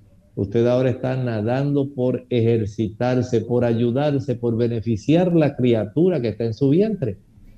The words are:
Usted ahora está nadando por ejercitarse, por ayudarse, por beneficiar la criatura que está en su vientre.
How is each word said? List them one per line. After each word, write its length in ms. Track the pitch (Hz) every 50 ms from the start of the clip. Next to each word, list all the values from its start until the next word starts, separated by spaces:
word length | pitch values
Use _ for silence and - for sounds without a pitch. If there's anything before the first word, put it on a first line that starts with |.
| - _ _ _ _ _ -
Usted 300 | - 104 95 104 117 117
ahora 260 | 120 123 127 131 131
está 260 | 117 - - 127 131 131
nadando 720 | 127 120 113 107 104 113 123 135 143 143 143 143 135 139
por 360 | - 131 123 127 123 120 - -
ejercitarse, 1120 | 127 120 113 113 117 113 107 101 - - 113 98 - - 123 123 127 127 120 - 120 113
por 240 | 101 - 120 123 120
ayudarse, 720 | 120 113 113 123 120 117 135 147 151 143 135 - - 120
por 200 | 117 120 120 113
beneficiar 800 | 110 120 117 117 113 101 120 113 101 - - 151 170 185 180 170
la 220 | 165 151 135 - -
criatura 640 | 131 123 117 110 104 95 - 143 170 190 180 147
que 80 | 120 113
está 160 | 101 - 117
en 80 | 117 113
su 160 | - 139 135
vientre. 480 | 143 175 208 226 214 202 - 117 98 - - _ - - - - -